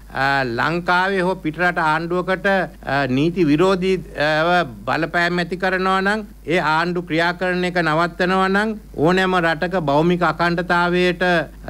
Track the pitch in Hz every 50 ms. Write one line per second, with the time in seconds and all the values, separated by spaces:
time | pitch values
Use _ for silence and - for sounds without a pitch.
0 | - - - 127 135 139 139 139 131 123 117 123 127 151 165 175 175 185 180 180
1 | 185 196 196 190 175 185 190 185 - 156 151 165 180 180 175 180 165 156 156 160
2 | 170 165 175 185 175 185 190 180 190 196 196 190 165 - - - - - 135 143
3 | 143 131 127 135 147 170 170 196 175 139 147 151 180 190 196 180 180 190 190 175
4 | 151 - - 135 147 156 156 151 160 175 180 180 165 131 113 101 101 123 127 147
5 | 165 160 170 175 175 170 180 180 170 175 185 175 190 185 185 180 190 190 190 190
6 | 190 196 208 220 208 - - - - - 170 180 147 151 156 160 170 175 175 175
7 | 170 175 151 160 170 175 175 180 190 180 180 180 180 180 175 180 165 156 151 160
8 | 170 170 165 - 185 175 190 190 190 190 190 202 214 226 214 214 - - - -
9 | 139 170 185 190 185 185 185 180 170 165 165 156 180 175 180 170 151 143 139 151
10 | 165 175 180 175 175 160 - - 170 175 170 175 175 175 175 175 175 175 175 180
11 | 180 180 170 175 185 180 175 165 143 131 - - - -